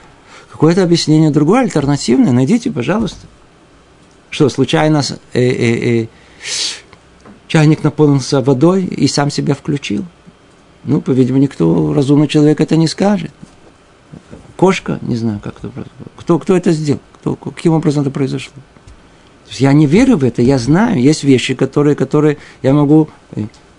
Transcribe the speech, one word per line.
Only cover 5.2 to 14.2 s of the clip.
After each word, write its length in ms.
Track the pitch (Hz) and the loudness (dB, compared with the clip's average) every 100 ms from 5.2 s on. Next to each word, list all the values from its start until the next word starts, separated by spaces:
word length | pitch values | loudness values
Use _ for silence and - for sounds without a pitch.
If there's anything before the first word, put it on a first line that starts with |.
| - | -8
э, 80 | 127 | -2
э, 600 | 123 123 117 117 120 117 | -2 0 -2 -2 -2 -2
э, 40 | 113 - - - - - - - - - _ _ - - - | -4 -10 -20 -18 -12 -8 -8 -10 -18 -20 _ _ -20 -20 -2
чайник 380 | 160 151 151 | 2 4 2
наполнился 560 | 151 - 151 139 123 139 | 0 0 2 2 0 -2
водой 440 | 123 127 165 190 | 0 2 2 2
и 220 | 180 - 135 | -2 -2 -2
сам 240 | - 143 | 0 -4
себя 240 | - 143 | -4 -4
включил? 500 | 139 - 147 - - 180 - - - _ _ _ _ | -4 -4 -6 -6 -8 -8 -16 -20 -20 _ _ _ _
Ну, 180 | - 151 | -4 -2
по-видимому, 400 | 180 127 127 135 | 0 0 2 2
никто, 540 | 139 - 165 170 156 | 0 0 0 0 0
разумный 320 | 147 135 143 151 | 0 2 2 2
человек, 340 | 156 151 147 | 2 2 2
это 160 | 151 160 | 0 0
не 120 | 160 | 0
скажет. 420 | - 202 202 160 - - _ - _ _ _ _ - | 0 -2 -2 -4 -14 -20 _ -20 _ _ _ _ -20